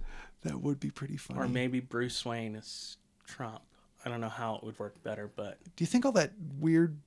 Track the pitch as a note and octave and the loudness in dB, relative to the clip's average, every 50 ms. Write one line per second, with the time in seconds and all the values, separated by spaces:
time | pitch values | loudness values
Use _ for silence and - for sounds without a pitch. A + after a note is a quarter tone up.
0 | - - - - - - - _ - E3 C#3+ B2 - D3 C#3+ C#3 - C#3+ C#3 - | -6 -6 -6 -10 -12 -14 -14 _ -6 -6 -4 -2 0 0 0 0 -2 -6 -6 -6
1 | C#3+ C3+ D3+ C3+ - - B2+ C#3 C3+ B2+ B2+ B2 B2+ B2+ B2+ B2+ B2 - - A#2+ | -6 -6 -6 -8 -8 -8 -4 -2 0 0 2 2 2 2 0 -2 -2 -2 -2 -2
2 | B2 B2 - - - A#2+ A#2 A#2 A2+ A2 G#2+ A2 - - - - - - - - | 0 0 -2 -4 -4 -4 -4 -4 -4 -4 -6 -8 -10 -12 -12 -12 -12 -12 -14 -16
3 | _ _ _ _ _ - - - C3 A2+ A2 A2 - _ _ _ _ _ _ _ | _ _ _ _ _ -16 -10 -8 -8 -8 -8 -12 -16 _ _ _ _ _ _ _
4 | - B2 A#2+ A#2 A2+ A2 A2 - A#2+ A2+ A2 - A2+ A2 A2 - G#2 G#2 - - | -6 -4 -2 -2 -2 -4 -4 -2 -2 -2 -2 -4 -6 -8 -8 -8 -8 -8 -10 -8
5 | - A2+ G#2+ G#2+ G#2 G#2 - - G2+ G2 - - - F3 - - E3+ - - B3 | -6 -6 -6 -6 -8 -8 -8 -8 -8 -8 -10 -12 -16 -16 -2 -2 2 4 6 6
6 | B3 C#4 A3+ G3 D3+ C#3 - G#3+ E3+ C#3+ C3+ C#3 D#3 D#3+ D#3+ E3 E3+ E3 D3+ D3 | 6 6 6 6 6 6 2 -6 -10 -8 -4 2 4 8 8 8 8 6 4 -2
7 | - | -10